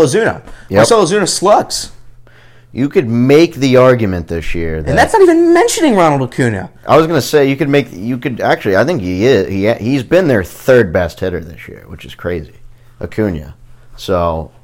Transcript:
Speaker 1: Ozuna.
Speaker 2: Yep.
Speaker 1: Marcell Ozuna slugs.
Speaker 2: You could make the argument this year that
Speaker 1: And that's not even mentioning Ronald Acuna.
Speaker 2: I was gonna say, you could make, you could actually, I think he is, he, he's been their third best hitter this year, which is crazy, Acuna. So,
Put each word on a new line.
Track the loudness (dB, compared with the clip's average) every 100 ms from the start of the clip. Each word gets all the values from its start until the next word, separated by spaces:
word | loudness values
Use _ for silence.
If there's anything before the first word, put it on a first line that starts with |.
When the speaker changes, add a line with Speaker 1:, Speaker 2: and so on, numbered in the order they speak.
Speaker 1:
Ozuna. | 2 2 -2 -6 -12 -20 -2
Speaker 2:
Yep. | 2
Speaker 1:
Marcell | 4 4
Ozuna | 2 0 -2
slugs. | 0 2 2 0 -8 -12 -18 -20 -20 -20 -20 -20 -20 -12
Speaker 2:
You | -4 -2
could | 0 0
make | 0 4 4 4 0
the | 2 4
argument | 6 4 0 -4 -6
this | -6 -4 -4
year | -4 -6
that | -2
Speaker 1:
And | 0
that's | 2
not | 4
even | 4 4 4
mentioning | 4 2 0 0 2
Ronald | 2 0
Acuna. | -4 -2 -2 -4 -8 -8 2
Speaker 2:
I | 2
was | 2
gonna | 0
say, | 0 2 2
you | 0
could | 0
make, | 0 -2
you | -6 -8 -6
could | -6 -4
actually, | -2 -2 0 0
I | 0
think | -2
he | -4 0 2
is, | 2 0
he, | -2 -2
he's | -2 -2 -4
been | 0 2 2
their | 0
third | -2 -4 2 2 2
best | -2 -4 -6
hitter | -6 -6
this | -10 -18 -20
year, | -20 -20
which | -20 -20
is | -12
crazy, | -8 -8 -10 -18 -20 -20 -20 -14
Acuna. | -10 -4 -4 -4 -10 -20 -20 -20 -20 -12
So, | -4 -2 -2 -4 -10 _